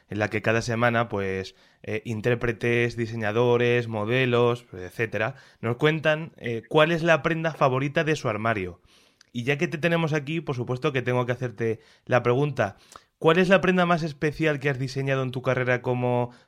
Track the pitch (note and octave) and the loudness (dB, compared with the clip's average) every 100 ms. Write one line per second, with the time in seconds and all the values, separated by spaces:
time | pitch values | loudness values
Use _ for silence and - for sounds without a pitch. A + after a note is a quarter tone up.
0 | - G#2 G#2 G#2+ A2+ A2+ A2+ A2+ A#2+ A#2 | -10 -4 -2 -2 0 0 0 0 2 0
1 | A2+ G2+ G2 F#2+ F#2 - _ _ - G#2+ | -2 -2 -4 -4 -8 -14 _ _ -8 -8
2 | - A2 B2 B2 A#2+ G#2+ A#2+ A#2+ A#2+ A2+ | -6 -4 0 0 -2 -2 0 0 0 -2
3 | A2 A2+ G#2 G#2+ B2 A#2+ A#2+ A#2+ A2+ A2 | -6 -4 -2 2 2 4 4 2 0 -4
4 | G#2 B2+ B2+ A#2+ A#2+ A#2+ - G2 F2+ - | -2 0 2 4 2 0 -6 -14 -12 -6
5 | A2+ G#2 A2 - - _ A2+ A2+ D3+ D#3+ | -4 -2 -4 -6 -20 _ -6 2 2 2
6 | D#3 D#3 E3 - A#2+ A2+ - D#3 D#3 E3+ | 0 -2 -4 -10 -8 -8 0 4 4 4
7 | E3+ D#3+ E3 E3 D#3+ D#3 C#3+ B2+ C#3+ - | 4 4 2 -2 -2 2 2 2 -2 0
8 | D3+ D3+ B2 G#2 A2 G#2+ F2+ F2 _ _ | 0 0 -2 0 0 0 -2 -8 _ _
9 | _ _ _ A#2+ A#2+ C#3+ E3 D#3 E3+ E3+ | _ _ _ -6 -2 0 -2 0 0 2
10 | D#3+ D#3 C#3 E3 D3 B2 A#2+ B2+ D3+ C3 | 0 -2 -4 -6 -4 -4 -4 -2 -2 -2
11 | A#2+ B2 A#2+ B2 B2 G#2 A2+ A2 - _ | 0 0 0 -4 -6 -4 -2 -4 -8 _
12 | - B2 A#2 B2 D3 B2+ G2+ - - - | 0 2 4 2 0 -2 -4 -4 -20 -20
13 | _ - D#3+ E3 F#3 F#3+ F3 F#3 F3 E3+ | _ 0 2 4 6 4 4 2 2 2
14 | E3 C#3+ D#3 D3 D#3 C#3+ C#3+ B2+ C3+ C3+ | -2 -4 -4 0 0 0 -2 -2 -4 -4
15 | C3+ C3+ C3 B2+ B2+ B2+ B2 B2 B2+ B2 | -2 -2 -2 -4 -2 0 0 0 0 0
16 | B2 B2 B2 - | 0 0 -2 -6